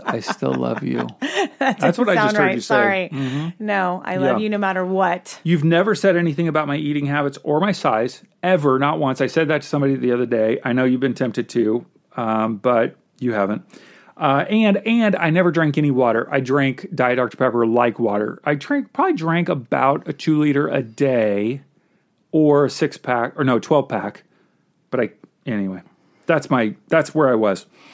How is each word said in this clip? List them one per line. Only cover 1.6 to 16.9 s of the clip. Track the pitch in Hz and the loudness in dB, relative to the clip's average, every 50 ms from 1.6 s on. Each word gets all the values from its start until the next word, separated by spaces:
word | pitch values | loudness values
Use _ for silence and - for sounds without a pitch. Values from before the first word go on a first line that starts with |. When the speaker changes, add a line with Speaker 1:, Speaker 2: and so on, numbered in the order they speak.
| 269 262 190 | -2 -2 -2
Speaker 1:
That's | - - 165 175 | 0 0 0 0
what | - 247 | 2 0
Speaker 2:
doesn't | 208 | 2
Speaker 1:
I | 180 | 2
just | 220 214 214 214 | 2 2 2 2
Speaker 2:
sound | |
Speaker 1:
heard | 208 196 | 2 0
Speaker 2:
right. | 190 190 | 0 0
Speaker 1:
you | 233 | -4
say. | 202 | -2
Speaker 2:
Sorry. | - 214 208 202 202 196 190 180 - | 0 0 2 2 2 0 -2 -4 -6
Speaker 1:
Mm-hmm. | 147 135 135 127 131 143 156 170 180 - 214 | -6 -6 -4 -4 -4 -4 -6 -6 -8 -8 -4
Speaker 2:
No, | 214 202 196 185 180 180 180 - | -2 -2 0 0 -2 -4 -4 -6
I | - 185 | -6 -4
love | 185 - - - | -2 0 0 0
Speaker 1:
Yeah. | 214 214 | 0 -2
Speaker 2:
you | 214 | -2
no | 208 | -2
matter | 202 202 190 185 185 185 | -2 -2 -2 -2 -2 -2
what. | 185 190 190 190 175 175 180 - - - - - | -2 0 0 0 0 0 -4 -6 -12 -16 -6 0
Speaker 1:
You've | 160 175 151 147 | 0 2 2 4
never | 165 165 170 196 220 208 | 4 4 4 4 2 0
said | - - 196 175 | 2 2 2 4
anything | 175 170 165 143 170 170 | 4 2 0 0 -2 -2
about | 160 147 156 151 143 | 0 0 -2 -2 0
my | 143 | -2
eating | 151 156 147 147 147 143 | -2 -2 -2 -2 -2 -2
habits | 139 143 147 143 139 139 - - | -2 0 0 -2 -2 -4 -6 -4
or | 151 147 156 | -2 0 0
my | 190 208 185 | 0 0 0
size, | - - 139 113 110 120 127 - - - _ _ _ | 0 0 0 2 2 0 -2 -6 -10 -20 _ _ _
ever, | - 185 190 165 147 143 131 131 | 0 2 2 4 4 2 2 4
not | 139 147 160 | 2 0 0
once. | 160 147 131 131 - | 0 -2 -2 0 0
I | 135 | -2
said | 123 - 165 160 143 | 0 0 0 0 2
that | 156 147 143 | 0 -2 -2
to | |
somebody | - - 143 139 139 135 | -2 -2 0 2 0 0
the | 127 123 123 120 | 0 0 0 0
other | 120 123 | 0 0
day. | 117 120 110 110 110 123 - - | 0 0 0 2 0 0 -2 -2
I | 131 | -2
know | 120 131 131 | 0 2 2
you've | 127 127 123 | 2 2 2
been | 135 135 123 | 0 -2 -2
tempted | - 131 120 - 127 117 - | -2 -4 -4 -2 -4 -6 -2
to, | - 120 113 107 110 120 - - _ _ _ _ - | -2 0 0 2 0 -2 -4 -10 _ _ _ _ -8
um, | 127 117 110 110 110 110 113 113 | -6 -4 -2 0 0 0 -2 -4
but | 98 - 123 123 113 117 - - _ _ _ _ _ | -2 0 2 2 2 2 0 -4 _ _ _ _ _
you | 127 123 110 | -4 -2 0
haven't. | 104 98 98 107 - - _ - - - - - - - - _ | 0 0 0 -2 -6 -8 _ -20 -20 -20 -20 -20 -20 -20 -20 _
Uh, | - 156 139 135 139 - - | -2 0 0 2 0 0 0
and, | 214 226 220 208 196 - - | 2 2 4 2 2 0 0
and | 226 233 233 226 208 196 | 0 0 2 2 2 0
I | 180 170 156 | 0 0 2
never | 160 185 175 175 | 2 2 2 2
drank | 151 165 160 147 139 | 2 2 0 2 2
any | 156 151 143 | 2 0 2
water. | 127 127 123 117 113 113 - - | 2 2 2 2 2 0 -2 -2
I | 143 139 | -2 -2
drank | 131 123 135 143 139 135 123 - - - | 0 0 0 0 0 0 -2 -6 -10 -8